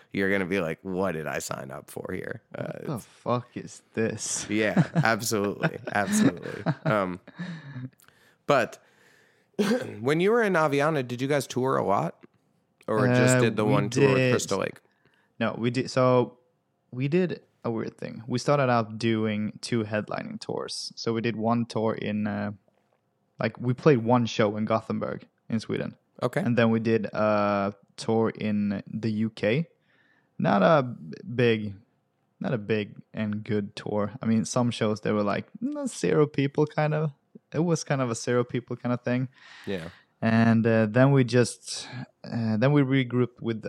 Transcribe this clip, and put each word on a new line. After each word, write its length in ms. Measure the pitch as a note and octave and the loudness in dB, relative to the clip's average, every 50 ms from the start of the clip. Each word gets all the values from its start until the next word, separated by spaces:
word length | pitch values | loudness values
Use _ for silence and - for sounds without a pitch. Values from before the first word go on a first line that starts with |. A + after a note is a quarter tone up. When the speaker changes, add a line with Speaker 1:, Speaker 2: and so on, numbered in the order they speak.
| - _ | -20 _
Speaker 1:
you're 200 | - F#2+ G2 F#2+ G2 | -4 -2 0 0 0
gonna 140 | G2 F#2+ | 0 0
be 120 | E2 F#2+ G2+ | 0 -2 -2
like, 200 | E2+ D#2+ E2 - | -2 -2 -4 -6
"What 320 | - F#2+ F#2 F2 G2 F#2+ E2 | -8 -6 -4 -2 -2 -2 -2
did 140 | D#2 D2+ | -4 -6
I 120 | C#2+ C2+ E2 | -6 -6 -6
sign 320 | - - - - C2 C2+ | -6 -8 -10 -10 -10 -12
up 200 | C2+ C#2+ C#2 - | -14 -16 -16 -14
for 200 | - - - - F#2 | -14 -12 -10 -8 -8
here?" 260 | - - - - - _ _ - | -8 -8 -10 -12 -12 _ _ -12
Uh, 60 | - - | -10 -10
Speaker 2:
What 220 | - - G1+ - | -8 -10 -10 -10
the 80 | - D3 | -8 -8
Speaker 1:
it's 100 | G#2 - | -10 -10
Speaker 2:
fuck 420 | - - - - - A#2+ B2 B2 - - | -14 -20 -10 -4 -2 -2 -2 -4 -6 -12
is 280 | G2+ - - - - _ _ - | -12 -12 -12 -16 -20 _ _ -4
this? 540 | - A2+ G#2+ A2 A2+ - - - - - - | -2 -2 -2 -2 -4 -6 -6 -6 -6 -4 -2
Speaker 1:
Yeah, 340 | G#2 G#2+ G#2+ G#2 F#2 - D3+ - | 0 0 2 2 4 2 2 2
Speaker 2:
<laughs> 40 | - | 2
Speaker 1:
absolutely. 840 | E3+ B2+ A2+ A2+ G#2 A#2+ - A#2 G2+ G2+ G2+ E2+ - - - - - - - - | 0 2 2 2 2 0 -2 -2 0 0 -2 -2 -2 -4 -4 -4 -4 -10 -4 -2
Absolutely. 720 | G#2 G2+ F#2+ G#3 G#3+ G#3+ - - - - - - - G2+ E3 C#3+ - - | 0 0 2 2 4 4 4 2 0 -10 -10 -10 -6 -4 -4 -4 -2 0
Um, 340 | - A2 G#2 F#2+ F#2 F2 F2+ _ - - - F3 F3+ E3+ D#3+ C#3+ C#3 C3 B2+ B2+ C3 _ _ - - _ _ _ _ _ _ _ | 2 2 2 2 0 -4 -8 _ -18 -14 -12 -12 -12 -12 -14 -14 -14 -14 -12 -14 -14 _ _ -20 -20 _ _ _ _ _ _ _
but 320 | - C#3+ C3 A2 - - - _ _ _ _ _ _ _ _ _ _ _ _ _ _ _ - | 2 2 2 2 0 -4 -14 _ _ _ _ _ _ _ _ _ _ _ _ _ _ _ -2
<clears throat> 420 | G#3 G3 A#3 B3 A#2+ G#2+ G#2+ G#2 | 0 0 0 0 -2 -6 -10 -4
when 200 | A2 C3 D3+ E3 | 0 0 2 2
you 100 | F3+ G3+ | 4 4
were 120 | A3+ A#3+ A3+ | 4 4 2
in 120 | G3+ F#3 | 4 4
Aviana, 520 | D#3+ D#3 D3+ C#3 C#3 C#3+ D#3 D#3+ D3 C3 | 4 4 4 4 2 2 2 2 0 -2
did 140 | A#2+ B2 A#2+ | -4 -4 -4
you 80 | C3+ C3+ | -2 0
guys 180 | D3 C#3+ B2 | 0 0 0
tour 300 | - - B2 B2+ C3 C3+ | -2 -4 -2 0 0 0
a 80 | C3+ A2+ | 0 2
lot? 400 | F#2+ G2 A2+ D3 E3+ - _ _ - _ _ _ _ _ _ _ _ _ _ - | 2 2 2 2 -2 -6 _ _ -20 _ _ _ _ _ _ _ _ _ _ -6
Or 200 | - A2 A2 B2+ | -2 0 2 4
just 300 | B2 B2 B2+ B2+ B2+ B2+ | 4 6 6 6 6 6
Speaker 2:
Uh, 40 | B2+ | 6
Speaker 1:
did 160 | B2 A2+ G#2+ | 4 2 2
the 80 | G#2+ G#2+ | 2 2
Speaker 2:
we 80 | G#2+ G#2 | 2 2
Speaker 1:
one 180 | G#2 G2+ G#2 | 2 2 0
tour 180 | A#2+ C3+ - - | 2 4 4 6
with 80 | - | 6
Speaker 2:
did. 160 | C3 C3 B2+ A#2+ | 4 4 2 2
Speaker 1:
Crystal 260 | G#2 F#2+ - G2 F#2+ | 0 0 -2 -2 -2
Lake? 200 | - - - - _ _ _ _ _ _ _ _ _ _ _ - | -2 -4 -6 -10 _ _ _ _ _ _ _ _ _ _ _ -4
Speaker 2:
No, 160 | A#2 G#2+ - - | -4 -4 -2 -2
we 120 | A2 B2 | -2 -2
did. 200 | A#2+ C3 A#2+ - | 0 -2 -4 0
So 480 | - C3 B2+ B2+ B2+ B2 A#2+ A2 - _ _ _ _ _ _ _ _ _ _ - | 2 2 4 6 6 4 2 0 -4 _ _ _ _ _ _ _ _ _ _ -14
we 160 | - B2 C3+ C#3+ | -8 -6 -4 0
did 340 | D#3 F3+ F#3 E3 - - _ _ _ _ - | 2 2 0 0 -4 -8 _ _ _ _ -6
a 60 | B2 | -4
weird 280 | A#2 A2 A2 - - - | -4 -4 -6 -8 -8 -10
thing. 240 | - - - - A2+ | -12 -10 -10 -10 -8
We 120 | B2+ B2+ A#2+ | -4 -4 -2
started 320 | - D3+ C#3+ C#3+ C3+ B2+ | 0 2 2 2 4 4
out 280 | B2 A#2 A2+ G#2 A2 A2 | 4 2 2 -2 -4 -2
doing 600 | A#2 A#2 A2+ A2 A2 A2 G#2+ G#2 G#2+ G#2 - - | 0 0 0 2 0 0 -2 -2 -4 -4 -6 -8
two 240 | - - B2+ A#2 G#2+ | -6 -4 -2 -2 -2
headlining 560 | G2+ G#2+ G#2+ G#2 - - - - - - - | 0 -2 -4 -4 -4 -6 -8 -8 -8 -12 -12
tours. 520 | - - - - C2 - - - - - - | -8 -8 -6 -6 -6 -8 -8 -10 -12 -12 -12
So 160 | - - A#2 A2+ | -8 -6 -4 -4
we 80 | A2+ | -2
did 160 | A2 A#2+ A2 | -2 -2 -4
one 300 | A2 G#2+ A#2 A#2 A#2 A2+ | -2 0 0 0 0 0
tour 280 | - - A2+ A2 A2+ - | -2 -4 -2 -2 -2 -2
in, 320 | - - G#2+ G#2 G#2+ G#2+ | -2 -4 -4 -4 -2 -4
uh, 260 | G#2 G2+ G#2 G#2 G#2 G#2 - _ _ _ _ _ _ _ _ _ _ _ _ _ _ _ - | -4 -4 -4 -4 -6 -8 -10 _ _ _ _ _ _ _ _ _ _ _ _ _ _ _ -4
like, 220 | - A2+ - - | -4 -4 -4 -4
we 140 | A#2+ B2 B2+ | -4 -4 -2
played 240 | - - E3 C#3+ A#2 | 2 4 4 4 4
one 260 | A2+ A2 B2 B2 A#2+ | 4 4 4 4 2
show 300 | A2 - - A2+ G#2 G#2+ | 0 0 2 2 2 2
in 80 | G#2+ A2 | -2 -2
Gothenburg 600 | G#2+ A2 A2 - - G#2+ G#2+ G#2+ C2 - F2+ - _ _ _ _ - | 0 0 0 0 -2 -6 -4 -4 -6 -6 -10 -12 _ _ _ _ -6
in 100 | A2+ A2+ | -6 -6
Sweden. 360 | - - A2 - - - - _ _ _ _ - - | -4 -4 -6 -6 -6 -8 -10 _ _ _ _ -6 -4
Speaker 1:
Okay. 180 | B2+ - D3 | -2 -2 0
Speaker 2:
And 160 | - A#2+ A#2+ | 0 0 2
then 140 | B2 A#2 A2+ | 4 4 4
we 100 | A2+ A2+ | 4 2
did 260 | A2 A2+ A2+ A2 G2+ - - | 2 2 2 2 0 -2 -2
a 600 | G#2 G#2+ G#2+ G#2+ G#2 G#2 G2+ G#2 G2+ G2 G2 G#2 _ _ _ _ | 0 2 2 2 2 2 2 0 0 0 -2 -4 _ _ _ _
tour 340 | - - - A2+ A2+ A2+ G#2+ | -10 -4 0 0 2 2 0
in 520 | - - G#2 G#2+ G#2 G#2 G2+ G2+ G2+ G2 - | -2 -4 -4 -2 -2 0 0 -2 -2 -4 -6
the 240 | - - A2 A2 A2+ | -8 -8 -4 -4 -2
U 200 | G#2+ G#2+ A2+ A2 | -2 0 -2 -2
K. 380 | - - - G#2+ A2+ D3+ E3 - _ _ _ _ _ _ _ _ _ _ _ _ _ - | -2 0 0 2 2 2 -2 -4 _ _ _ _ _ _ _ _ _ _ _ _ _ -2
Not 240 | - D#3+ G3+ G3+ F#3 | 0 2 2 4 4
a 200 | F3 E3 D3 C3 | 6 4 4 2
b-, 320 | B2 A#2 - - - - - - - A#2+ | 0 -6 -12 -12 -14 -14 -14 -12 -8 -2
big, 400 | A#2 B2 A#2 A2+ A2 G#2 G#2 G2 F#2+ _ _ _ _ _ _ _ _ _ _ _ - | 2 2 2 2 2 -2 -6 -10 -12 _ _ _ _ _ _ _ _ _ _ _ -10
not 140 | - - C#3 | -6 -4 -4
a 40 | G#2+ | -4
big 360 | G#2 G2 A2 G#2+ G#2 - - - - _ - | -2 -2 -2 -2 -2 -4 -10 -20 -20 _ -8
and 300 | - A2 G#2 G#2 G#2+ G#2+ | -6 -4 -4 -4 -6 -4
good 300 | - G#2+ G#2+ G#2 G2+ - | -2 -2 -2 -2 -4 -10
tour. 360 | - - G#2 G#2 G#2 G2+ G2+ - - - | -12 -8 -6 -4 -2 -4 -4 -6 -6 -2
I 40 | |
mean, 180 | A2 A2+ A2+ F#2 | 0 0 0 0
some 260 | - - C3 A#2+ A#2+ | 0 0 0 0 0
shows, 300 | A2 - A#2 G#2+ G#2+ G#2 | 0 -2 -2 -2 -2 -2
they 100 | - A2 G#2+ | -2 -2 0
were 120 | G#2 G#2 | 0 0
like, 220 | G2+ G2 G2+ G#2+ _ - - A#3 | 0 0 -2 -4 _ -12 -8 -8
mm, 240 | C#4 D4 D4 C#4+ A#3+ | -8 -6 -6 -8 -8
zero 380 | - - - E3+ D#3 D#3 D3+ | -6 -4 0 2 4 4 2
people 380 | C#3+ - - C#3 C#3 - - D3+ | 2 2 -2 -2 -2 0 0 0
kind 280 | D3+ - - D3+ D3+ D3+ | 0 0 -2 -2 0 0
of. 160 | D#3 D#3+ D3+ - _ _ _ _ - _ _ - | -2 -2 -4 -6 _ _ _ _ -20 _ _ -2
It 60 | C#3 F3 | -2 0
was 180 | F3 E3 - - | 0 0 -2 -2
kind 160 | - D3 C3+ | -2 -2 0
of 100 | C3 A#2+ | 0 -2
a 40 | A2+ | -2
zero 300 | - - C3 B2 B2 A#2+ | -4 -2 0 0 0 0
people 320 | - - B2 - - A#2+ | 0 -2 -6 -6 -6 -10
kind 160 | - - A#2+ B2 | -6 -4 -4 -4
of 100 | A#2+ - | -2 -2
thing. 260 | A#2+ B2 B2+ C3 B2+ _ - - - - - - | -2 0 0 -2 -4 _ -16 -20 -20 -20 -16 -8
Speaker 1:
Yeah. 220 | G2+ G2 F2 E2 E2 - - _ _ _ - - | -6 -6 -6 -6 -10 -14 -18 _ _ _ -2 0
Speaker 2:
And, 440 | A2+ A2+ A2+ A2+ A#2 A2+ A2+ A2 | 2 4 4 6 6 6 4 4
uh, 200 | A#2 A2+ A2+ A2 | 4 4 4 2
then 260 | G#2+ G#2+ B2+ C3 C#3 C#3 | 4 4 6 6 6 6
we 100 | C3+ B2+ | 4 4
just, 640 | A2+ A#2 B2 A#2 - - - - - - - - - - B2+ B2+ - _ _ - | 4 4 4 4 4 0 -12 -14 -12 -12 -12 -12 -12 -12 -14 -14 -14 _ _ -14
uh, 320 | - - A#2 A2+ A2 A2 | -8 -6 -4 -2 0 0
then 160 | G#2+ A#2+ C#3 D3 | 2 2 4 4
we 100 | D3 C#3 | 4 4
regrouped 580 | C3 C3+ C3+ B2+ A#2+ A#2+ B2 B2 A#2+ _ - | 4 2 0 0 0 0 0 0 0 _ -8
with 240 | - A2+ A2+ G#2+ - | -6 -4 -4 -4 -6